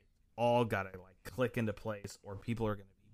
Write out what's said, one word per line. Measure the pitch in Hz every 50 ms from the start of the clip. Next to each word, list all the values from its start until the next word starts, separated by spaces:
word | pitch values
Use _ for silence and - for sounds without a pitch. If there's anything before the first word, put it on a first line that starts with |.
| _ _ _ _ _ _ _
All | - 120 120 120 120 120
gotta, | 110 110 98 95 95
like, | 95 92 90 92 90 _ _
click | - - - 127 120 - 123
into | 117 107 101
place | - - 110 107 101 101 98 - - -
or | 101 98 104
people | - - 117 107 113
are | 107 104
gonna | 101 -
be | - - _ _ -